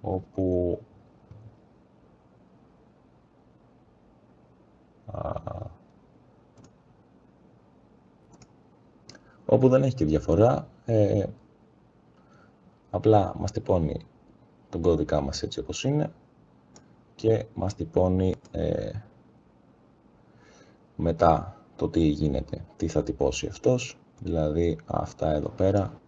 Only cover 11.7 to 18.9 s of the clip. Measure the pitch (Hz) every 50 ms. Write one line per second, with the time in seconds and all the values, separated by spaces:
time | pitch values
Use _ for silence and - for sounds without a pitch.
11.7 | _ _ _ _ _ _ _ _ _ _ _ _ _ - - _ _ _ _ -
12.7 | _ _ _ _ - 101 - - 110 104 95 90 - - - 107 - 113 107 -
13.7 | 98 90 82 78 - - - - _ _ _ - - _ - _ _ _ _ _
14.7 | - 87 80 87 85 78 78 76 80 76 71 69 - - - - - - - -
15.7 | - - - 131 143 147 151 160 - - _ _ _ _ - _ _ _ _ _
16.7 | - - - _ - _ _ _ _ - - 110 110 110 - - - - 90 95
17.7 | 104 - - 82 - - 90 92 92 92 95 92 85 - _ - - 85 82 80
18.7 | - - - -